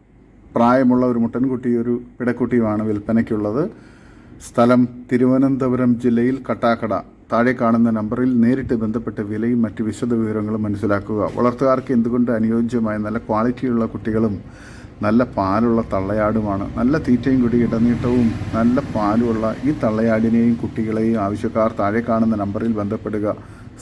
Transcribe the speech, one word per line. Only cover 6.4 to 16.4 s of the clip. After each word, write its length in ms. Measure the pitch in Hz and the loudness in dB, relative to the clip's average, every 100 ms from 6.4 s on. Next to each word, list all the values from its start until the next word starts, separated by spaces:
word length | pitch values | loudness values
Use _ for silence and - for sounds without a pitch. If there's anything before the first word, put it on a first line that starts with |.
| - | -4
കട്ടാക്കട. 440 | 110 117 113 110 92 - - - | -2 0 0 -2 -4 -6 -20 -4
താഴെ 200 | 113 120 123 | 0 2 2
കാണുന്ന 300 | 117 117 117 113 | 2 4 2 2
നമ്പറിൽ 340 | 107 120 127 123 | -2 -2 0 2
നേരിട്ട് 340 | 113 131 120 120 | 2 2 0 -2
ബന്ധപ്പെട്ട് 400 | 110 117 110 110 104 | -2 -4 -6 -8 -6
വിലയും 320 | 107 117 123 110 | -4 -2 0 -2
മറ്റ് 160 | 104 110 | -2 -6
വിശദ 240 | 107 120 | -4 -2
വിവരങ്ങളും 480 | 117 110 107 107 110 107 | 0 0 -2 -2 -4 -2
മനസ്സിലാക്കുക. 640 | 101 101 101 - 107 95 - | -2 0 0 0 -2 -2 0
വളർത്തുകാർക്ക് 540 | 123 120 135 127 127 123 | 0 2 0 0 0 0
എന്തുകൊണ്ട് 340 | 117 123 120 | 2 0 0
അനുയോജ്യമായ 680 | 113 110 113 117 120 110 107 107 | 0 0 0 0 -2 -2 -4 -4
നല്ല 120 | 113 - | -6 -2
ക്വാളിറ്റിയുള്ള 580 | 107 120 123 127 117 110 | 0 0 -2 -2 0 -2
കുട്ടികളും 400 | 110 107 110 110 98 - - - - - - 107 | -4 -4 0 0 -2 -10 -20 -20 -20 -20 -4 0
നല്ല 180 | 113 123 - | 2 2 0
പാലുള്ള 440 | 95 101 117 113 110 | 0 2 2 0 0
തള്ളയാടുമാണ്. 720 | 98 95 107 107 110 | -4 -2 0 0 0